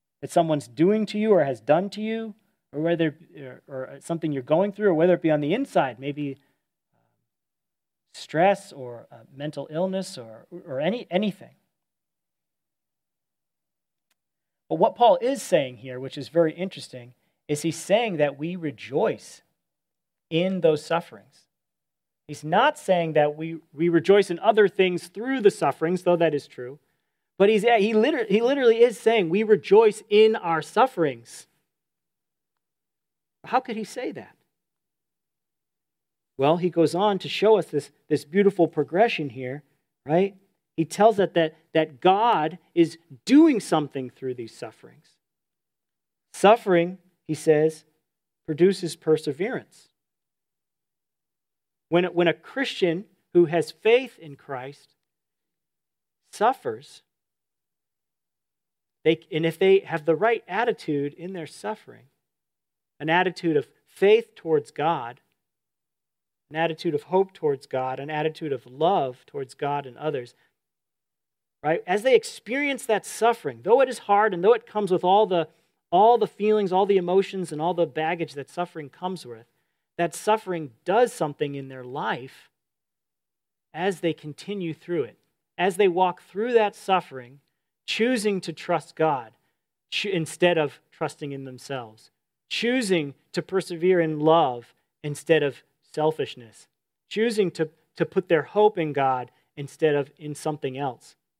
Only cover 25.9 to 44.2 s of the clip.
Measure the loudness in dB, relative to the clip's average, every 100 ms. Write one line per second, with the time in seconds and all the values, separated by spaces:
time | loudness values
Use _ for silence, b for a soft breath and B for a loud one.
25.9 | 0 2 2 2 0 -6 -14 -16 -16 _
26.9 | _ _ _ _ 0 2 4 4 4 4
27.9 | 2 2 0 0 0 2 2 4 6 4
28.9 | 4 0 2 2 0 2 2 6 6 6
29.9 | 2 0 4 4 4 -2 -4 -2 2 2
30.9 | 2 -2 -2 -14 -20 -20 _ _ _ _
31.9 | _ _ _ _ _ _ _ _ _ _
32.9 | _ _ _ _ _ -6 -4 -4 -8 -10
33.9 | -10 -10 -12 -16 _ _ _ _ _ _
34.9 | _ _ _ _ _ _ _ _ _ _
35.9 | _ _ _ _ -2 0 0 0 0 0
36.9 | 2 0 -2 -6 -2 2 2 0 -6 -8
37.9 | _ _ -4 0 2 2 2 0 0 -4
38.9 | 0 0 0 -8 -8 -10 -10 -14 _ _
39.9 | _ -2 0 0 -4 _ _ _ -6 -6
40.9 | 2 4 4 0 0 -2 -4 _ -2 -2
41.9 | 0 2 4 2 2 -2 -6 _ 0 0
42.9 | -2 _ -16 2 6 6 4 0 -2 -2
43.9 | -6 -10 -10